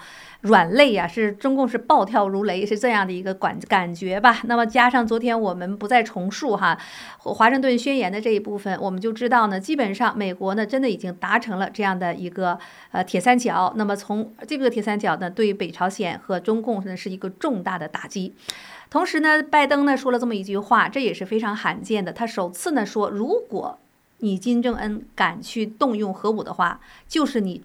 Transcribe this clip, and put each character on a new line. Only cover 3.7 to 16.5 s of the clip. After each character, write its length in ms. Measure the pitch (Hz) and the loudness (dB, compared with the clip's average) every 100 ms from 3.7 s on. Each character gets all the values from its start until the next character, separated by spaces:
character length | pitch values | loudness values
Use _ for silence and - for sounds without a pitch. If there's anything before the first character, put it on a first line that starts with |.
| 196 175 | 0 0
觉 240 | 175 190 190 | -4 -4 4
吧。 220 | 233 226 | 6 4
那 120 | 226 240 | 2 0
么 100 | 226 | 2
加 240 | 247 240 | 4 4
上 160 | 254 226 | 4 2
昨 100 | 226 | 0
天 240 | 233 233 | 0 0
我 140 | 202 | 0
们 240 | 180 180 202 | -2 -6 -6
不 80 | 208 | 2
再 160 | 240 | 2
重 260 | 226 190 185 | 2 -4 -6
述 280 | - 294 202 | -4 -2 2
哈， 200 | 185 156 - - - - | 2 0 -4 -18 -18 -12
华 300 | - - 226 | -8 4 4
盛 120 | 269 | 4
顿 180 | 262 240 | 2 2
宣 180 | 277 269 | 0 0
言 140 | 185 | -2
的 100 | 208 | -2
这 100 | 220 | 0
一 100 | 208 | 0
部 180 | 214 202 | -2 -6
分， 180 | 196 180 | -4 -4
我 100 | 190 | -4
们 100 | 185 | -4
就 120 | 220 | -4
知 160 | 220 240 | -2 2
道 180 | 247 214 | 4 4
呢， 140 | 190 | 0
基 160 | 190 302 | -2 -2
本 180 | 208 | 0
上 240 | 202 226 214 | 0 0 0
美 160 | 196 | -4
国 220 | 180 190 208 | -4 -2 -2
呢 100 | 208 | -2
真 160 | 262 | 0
的 80 | 262 | 0
已 60 | 185 | -2
经 180 | 185 | -6
达 240 | 180 185 226 | -8 -2 0
成 180 | 240 185 | 0 -4
了 140 | 190 | -4
这 140 | - | -2
样 120 | 202 185 | -2 0
的 160 | 175 | -2
一 160 | 165 175 | -4 -8
个， 300 | 175 180 175 - - - | -4 -2 -4 -8 -20 -8
呃， 140 | 180 | -6
铁 160 | 185 185 | -2 0
三 180 | 247 247 | 4 4
角。 340 | 240 175 185 220 | 2 2 0 0
那 80 | |
么 100 | 208 | -2
从 380 | 202 - 214 214 - - | -4 -4 -6 -6 -12 -10
这 100 | 294 | -2
个 100 | 254 | 0
铁 140 | 226 | 0
三 160 | 208 208 | -2 -2
角 180 | 196 160 | 0 -2
呢， 120 | 180 | -4
对 240 | 185 214 | 0 0
北 160 | 202 175 | 0 -6
朝 180 | 165 180 | -2 -2
鲜 300 | 196 180 175 | -2 -6 -6
和 220 | - 180 | -6 -4
中 200 | 175 | 0